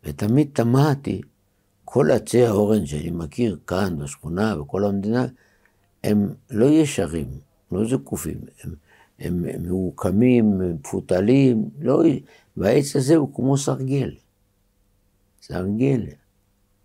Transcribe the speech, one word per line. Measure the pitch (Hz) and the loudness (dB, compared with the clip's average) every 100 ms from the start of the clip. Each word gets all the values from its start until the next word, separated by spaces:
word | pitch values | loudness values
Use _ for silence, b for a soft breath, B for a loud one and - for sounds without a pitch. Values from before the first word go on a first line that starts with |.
ותמיד | 151 143 104 127 151 | -10 -6 0 2 2
תמהתי, | 135 117 127 151 135 - 101 - _ _ _ _ _ | 0 2 4 4 0 -4 -8 -8 _ _ _ _ _
כל | - 120 151 | -2 2 4
עצי | 123 - 120 120 | 2 2 2 4
האורן | 101 104 107 76 | 4 2 2 0
שאני | 76 82 | -6 -6
מכיר | 85 80 - 120 80 - | -6 -8 -2 -2 -4 -4
כאן, | 87 101 78 | -2 -2 -4
בשכונה, | 71 - 76 87 110 87 | -8 -12 -8 -2 -2 -2
בכל | 71 92 | -6 -2
המדינה, | 101 98 101 120 127 b b b b b b _ | -2 -2 -2 -2 -2 b b b b b b _
הם | - 104 101 71 _ | 0 0 0 -6 _
לא | 104 127 | 2 4
ישרים, | 156 147 - 85 82 67 69 _ _ _ | 4 2 0 -4 -4 -8 -10 _ _ _
לא | 90 113 | -4 -2
זקופים, | 135 - - 78 78 - _ | -2 -4 -8 -8 -10 -14 _
הם, | - 80 b b b _ | -16 -16 b b b _
הם, | - 90 87 | -6 -4 -4
הם | - 85 | -6 -4
מעוקמים, | 92 92 - 90 98 127 123 | -4 -4 -4 -2 2 4 4
הם | 110 95 92 | 4 2 -2
מפותלים, | 82 - 98 - 90 101 135 135 113 - 143 | -6 -6 -8 -2 0 4 4 4 2 -2 -6
לא, | 147 151 - - b b b - | 0 2 2 2 b b b -2
והעץ | 92 135 139 143 | 2 2 2 -2
הזה | 127 160 | 2 2
הוא | 139 | 2
כמו | - 127 139 | -2 0 0
סרגל. | 139 135 131 139 107 - _ _ _ _ _ _ _ _ _ _ _ _ | 0 -4 -2 -2 -4 -8 _ _ _ _ _ _ _ _ _ _ _ _
סרגל. | - 90 92 107 135 131 90 - _ _ _ _ _ _ | -10 -6 -4 0 0 0 -2 -12 _ _ _ _ _ _